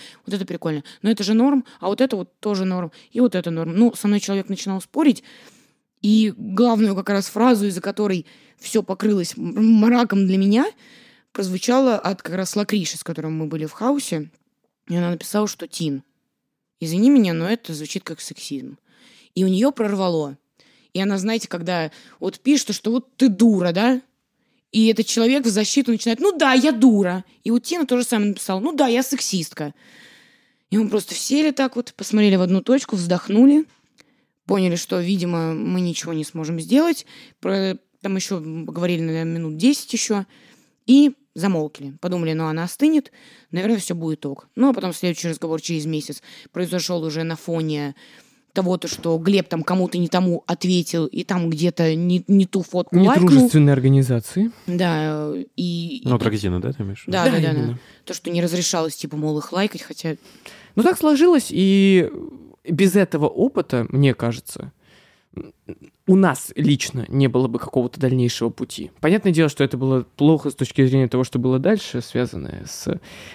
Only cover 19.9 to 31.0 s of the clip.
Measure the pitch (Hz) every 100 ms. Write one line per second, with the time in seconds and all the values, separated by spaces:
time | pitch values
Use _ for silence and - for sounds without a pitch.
19.9 | 202 185 165 147 139 _ _ _ _ _
20.9 | 185 196 196 196 226 - 180 170 175 160
21.9 | - - _ 175 - 247 285 - 202 -
22.9 | 240 - _ 262 190 233 202 175 170 233
23.9 | 254 - _ _ _ _ _ _ 220 220
24.9 | 220 226 - 226 277 233 196 214 - 247
25.9 | 226 233 226 370 339 285 262 285 240 254
26.9 | 214 185 185 - _ - 233 - 349 277
27.9 | 247 247 226 208 196 - 190 247 302 269
28.9 | 233 262 262 - 190 160 - 147 - _
29.9 | - - - _ _ _ _ _ 202 214
30.9 | 208